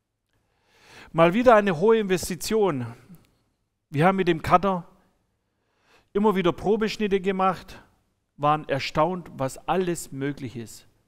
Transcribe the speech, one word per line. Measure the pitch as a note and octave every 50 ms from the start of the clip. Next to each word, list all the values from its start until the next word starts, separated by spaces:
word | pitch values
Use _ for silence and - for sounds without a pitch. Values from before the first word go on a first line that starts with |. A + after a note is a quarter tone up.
| _ _ _ _ _ _ _ _ _ _ _ _ _ _ _ _ _ - - - - -
Mal | - D#3+ E3 F3
wieder | F3 A#3+ B3 B3+ A3+
eine | G#3 G3+ G3+ E3+ C#3+
hohe | F#3+ A3+ A3+
Investition. | A3+ G#3+ F#3 F#3 E3+ - - F#3 D3 - - G#3+ A3 G3+ F#3 D3+ C3 A#2+ A#2 A#2+ - - - - - _ _ _ _ _ _ _ _ _ _ _ _ _ -
Wir | D3 C#3 D#3+
haben | F#3 F#3+
mit | F#3+ F#3
dem | F3 E3+ D#3
Cutter | - - E3+ F3+ G3+ G3 F#3+ F3 E3+ - _ _ _ _ _ _ _ _ _ _ _ _ _ _ _ _ _ _ _ _ _ _ _ _
immer | - G3+ G#3+ A3 F#3
wieder | F#3+ F3 F3
Probeschnitte | - - - F3+ A3 G#3+ A3 G#3 - - G#3+ G3 G3 G3
gemacht, | F3+ G3 F#3+ F#3+ F#3+ F#3+ E3+ - - - - - - _ _ _ _ _ _ _ _ _ _
waren | - C#3 D3 D3+ D#3 D3 -
erstaunt, | C#3 C3+ - - - D#3+ D#3 E3+ F#3 F3+ E3 - -
was | - C3 C3 - - - -
alles | D#3+ F#3 F#3 E3+ E3+ D#3+ - -
möglich | C3+ C3+ C#3 C#3+ C#3 - C#3+ A#2 -
ist. | A#2 A2+ G#2 - - - _ _ _ _